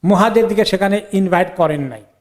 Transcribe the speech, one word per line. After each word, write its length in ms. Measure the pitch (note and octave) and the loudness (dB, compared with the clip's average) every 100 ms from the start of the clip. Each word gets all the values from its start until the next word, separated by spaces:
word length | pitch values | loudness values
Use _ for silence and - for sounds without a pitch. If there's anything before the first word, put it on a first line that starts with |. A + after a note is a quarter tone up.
মুহাজিরদিকে 600 | F3 G3 A3 A3+ A3+ G#3 G#3 | 2 2 4 2 2 0 0
সেখানে 360 | F#3 G3 G#3 G#3 | 0 0 -2 -2
ইনভাইট 360 | G3 F#3+ F3 F3+ - | -2 0 0 -2 0
করেন 260 | D#3+ D3 | -2 -2
নাই। 220 | C#3 A2+ G#2+ _ | -6 -10 -20 _